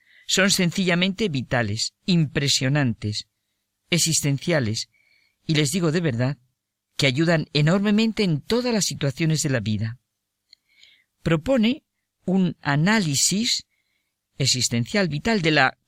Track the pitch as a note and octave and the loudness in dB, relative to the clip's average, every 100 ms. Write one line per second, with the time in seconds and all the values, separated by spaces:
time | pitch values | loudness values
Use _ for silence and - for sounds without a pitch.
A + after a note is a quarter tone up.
0 | _ _ - - G3 - F3 G3 F3+ F3 | _ _ -2 2 2 2 0 0 0 0
1 | F#3+ F#3+ G#3+ C#3 - B2+ G#2+ A2 - - | 0 -2 -2 -4 -2 -2 -2 -4 -8 -6
2 | - E3+ D3 D#3+ C#3+ - C3 D3 B2+ G#2+ | 0 2 2 0 0 0 0 0 0 -2
3 | G#2 G#2+ - _ _ _ _ _ _ E3+ | -6 -8 -10 _ _ _ _ _ _ -2
4 | E3 D3 D3 C#3 - D#3 A2 A2 - _ | 0 0 0 -2 0 0 0 -4 -8 _
5 | _ _ _ _ - D3+ C#3+ F#3 E3+ E3+ | _ _ _ _ -2 0 0 0 0 0
6 | E3 A#2 B2+ C#3+ _ _ _ _ _ - | -2 -2 -2 -4 _ _ _ _ _ -2
7 | C#3 C3 E3 E3 D3+ D3 D3+ G3+ G#3 G#3 | 0 2 2 0 0 0 2 2 2 2
8 | A3+ G#3+ G3 C#3+ - A#3 B3 A3 - C#3 | 2 0 0 0 -2 -2 0 0 -2 -2
9 | C#3 - D#3+ D#3 D3 B2+ G#2+ G#2+ A2 A#2+ | -4 0 0 0 0 -2 -2 -4 -4 -8
10 | _ _ _ _ _ _ _ _ - _ | _ _ _ _ _ _ _ _ -20 _
11 | _ _ - E3 A#3+ C4+ G#3+ D4+ - _ | _ _ -2 0 2 2 2 -2 -8 _
12 | _ _ - F#3+ F3+ - - C#3+ E3+ A3 | _ _ -2 0 0 -2 -2 0 2 2
13 | D#3+ C3+ - G3 B3 - - _ _ _ | 0 0 0 0 -2 -4 -8 _ _ _
14 | _ _ _ - C3 B2+ - A#2 A#2+ G#3 | _ _ _ -4 -2 0 -2 -2 -2 -2
15 | F3+ D3 A3+ G#3+ D#3+ D3 C3 - | -2 -2 -2 0 2 4 2 0